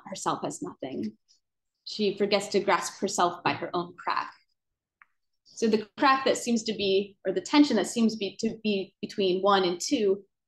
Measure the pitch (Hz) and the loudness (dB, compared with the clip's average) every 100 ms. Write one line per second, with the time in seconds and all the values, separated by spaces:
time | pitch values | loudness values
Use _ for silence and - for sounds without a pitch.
0 | - 196 170 143 151 - - - 131 131 | -14 -6 -4 -4 -6 -8 -12 -10 -10 -8
1 | 214 - _ _ _ _ _ _ - - | -8 -10 _ _ _ _ _ _ -14 -2
2 | 202 196 202 202 196 202 190 180 - - | -2 0 0 0 2 0 2 0 -2 -6
3 | 190 - 175 175 143 143 175 180 175 - | -4 0 0 0 -4 -4 -4 -6 -6 -8
4 | - - - - _ _ _ _ _ _ | -6 -4 -6 -14 _ _ _ _ _ _
5 | - _ _ _ _ - 226 220 - - | -20 _ _ _ _ -2 0 0 -2 2
6 | 277 269 - - 247 233 - 196 202 190 | 4 4 2 0 0 -2 -2 -2 2 2
7 | 196 - 190 185 - 294 294 214 - 240 | 0 -6 -4 -4 2 4 6 4 0 2
8 | 226 214 190 - 226 226 214 196 185 _ | 2 2 -6 -4 -6 -2 -2 -2 -4 _
9 | 202 - 190 185 196 196 180 180 - 269 | -10 -2 0 2 4 4 2 -2 -2 0
10 | 202 196 - _ | 2 0 -4 _